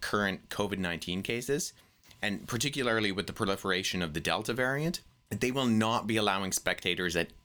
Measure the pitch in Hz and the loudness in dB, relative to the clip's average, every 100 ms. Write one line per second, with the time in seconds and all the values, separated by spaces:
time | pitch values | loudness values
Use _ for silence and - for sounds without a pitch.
0 | - 104 101 92 - - 101 98 90 82 | -2 2 2 0 -4 -4 -2 0 -2 -2
1 | - 90 98 120 123 143 - - - _ | -4 -4 -2 -4 -2 -2 -2 -10 -20 _
2 | - - 104 98 - 120 139 147 123 113 | -20 -6 -4 -4 -4 -2 0 0 2 2
3 | 104 95 - - 104 98 98 92 90 92 | 2 0 -4 -2 0 0 0 0 0 -2
4 | 85 78 85 85 110 120 127 139 160 175 | -2 -2 0 0 0 0 0 0 -2 -4
5 | - _ - 101 123 135 127 110 110 117 | -10 _ -8 -2 0 2 4 4 4 2
6 | 104 110 104 95 95 - - 90 95 90 | 2 2 2 2 0 -2 0 0 0 0
7 | 90 85 85 - | 0 0 -2 -6